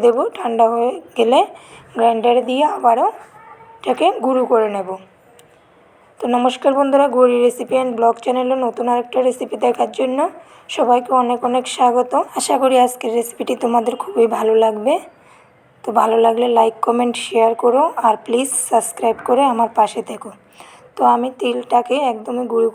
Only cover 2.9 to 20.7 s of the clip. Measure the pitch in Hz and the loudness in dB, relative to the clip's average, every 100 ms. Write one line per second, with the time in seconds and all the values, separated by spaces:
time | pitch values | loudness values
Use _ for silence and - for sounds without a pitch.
2.9 | 233 392 - - - - - - - - | 2 0 -4 -20 -20 -20 -20 -20 -12 -6
3.9 | 247 330 440 247 254 247 240 214 202 185 | 0 0 0 -2 0 2 0 0 -4 -8
4.9 | 190 190 _ _ _ _ _ _ _ _ | -12 -16 _ _ _ _ _ _ _ _
5.9 | _ _ - 247 240 254 247 285 269 277 | _ _ -8 -2 0 0 0 0 2 2
6.9 | 277 277 247 247 240 240 240 247 254 254 | 2 2 4 4 4 2 0 -2 -2 -2
7.9 | 226 233 233 - 254 254 262 240 - 240 | 0 0 0 -2 -2 0 -2 -2 -4 -2
8.9 | 240 240 254 254 247 247 220 247 233 226 | -2 -2 0 0 -2 -8 -2 -2 0 -4
9.9 | - 262 262 359 - - - - - 247 | -2 -4 -2 -4 -6 -20 -20 -10 -2 2
10.9 | 247 247 262 240 240 247 254 254 - 247 | 2 2 0 2 -2 -2 -2 -4 0 2
11.9 | 247 247 277 - - - 269 262 254 247 | 2 0 -2 -4 -6 -2 0 2 4 2
12.9 | 254 233 233 233 - 254 247 240 240 226 | 0 -4 -4 -4 -8 -6 -4 0 0 0
13.9 | 247 - 403 226 220 220 220 220 214 233 | -6 -6 0 2 2 2 4 2 0 -2
14.9 | 320 - _ _ _ _ _ _ _ - | -2 -4 _ _ _ _ _ _ _ -2
15.9 | 220 220 226 226 226 247 226 226 226 - | 0 2 4 2 2 2 2 2 0 -2
16.9 | 240 240 233 - 233 226 226 240 254 330 | 0 0 -4 -4 2 2 2 2 2 0
17.9 | 277 233 214 - 240 269 - - 226 220 | 0 0 0 -2 -4 -2 -4 0 -2 -2
18.9 | - 233 220 - 254 277 226 226 226 208 | -4 -4 -2 -2 2 2 0 -2 0 0
19.9 | 240 - 220 208 - _ - - | -2 -10 -12 -16 -20 _ -20 -20